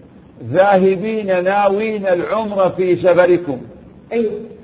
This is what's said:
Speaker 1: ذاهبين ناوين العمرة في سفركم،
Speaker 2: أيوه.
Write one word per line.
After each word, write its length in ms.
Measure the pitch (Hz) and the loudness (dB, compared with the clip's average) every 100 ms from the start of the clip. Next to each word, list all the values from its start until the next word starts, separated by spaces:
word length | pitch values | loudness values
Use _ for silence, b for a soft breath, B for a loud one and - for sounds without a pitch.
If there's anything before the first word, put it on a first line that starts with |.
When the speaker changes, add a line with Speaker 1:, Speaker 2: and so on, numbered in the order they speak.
| - - - - 117 | -20 -20 -20 -18 -4
Speaker 1:
ذاهبين 920 | 160 202 190 190 190 214 220 196 180 | 2 4 4 4 0 -2 -4 -2 -2
ناوين 600 | 180 202 202 196 220 214 196 | 0 2 2 0 -2 -4 -2
العمرة 640 | 180 147 208 220 196 185 - | -2 -2 -4 -4 0 0 0
في 200 | 185 175 | 0 2
سفركم، 640 | 185 170 180 170 143 123 - - - - - | 2 4 4 2 0 -10 -10 -20 -20 -20 -8
Speaker 2:
أيوه. 200 | 233 214 - - - | -4 -4 -6 -14 -8